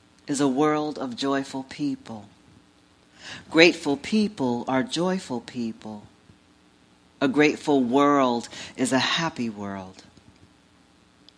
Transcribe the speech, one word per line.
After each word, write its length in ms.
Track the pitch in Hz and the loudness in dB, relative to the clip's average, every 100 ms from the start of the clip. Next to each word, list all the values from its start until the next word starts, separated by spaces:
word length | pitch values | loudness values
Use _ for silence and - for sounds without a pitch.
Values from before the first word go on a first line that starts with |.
| _ _ - | _ _ -6
is 120 | 139 | 0
a 80 | 143 | 0
world 520 | 127 151 151 151 143 | 2 2 2 -2 -6
of 160 | 131 117 | -8 -4
joyful 480 | 139 139 135 135 | -2 -2 -2 -10
people. 640 | 127 - 147 135 - 110 104 - _ - _ _ _ _ _ _ - - - | -10 -6 -6 -6 -10 -16 -16 -20 _ -20 _ _ _ _ _ _ -18 -18 0
Grateful 480 | 160 175 - 147 139 | 8 8 6 -2 -4
people 680 | - 220 208 208 127 120 113 | 0 0 0 -2 -2 -2 0
are 160 | 131 | 0
joyful 580 | 123 156 180 190 - 120 | 0 -2 -2 -2 -4 -10
people. 640 | - 127 113 110 110 107 101 _ - - _ _ _ _ _ _ _ _ | -8 -6 -6 -8 -14 -14 -18 _ -20 -20 _ _ _ _ _ _ _ _
A 80 | 143 | 0
grateful 540 | 135 151 - - 143 | 4 4 2 2 2
world 680 | 120 135 143 143 131 120 - - - - | 4 4 4 4 2 0 -6 -14 -16 -4
is 160 | 131 | 0
a 60 | 131 | 0
happy 500 | 120 - 165 143 117 | 0 -2 -4 -4 -6
world. 540 | 104 101 98 92 92 - - - - - _ _ _ _ _ _ _ - | -6 -10 -10 -12 -18 -20 -20 -20 -20 -20 _ _ _ _ _ _ _ -20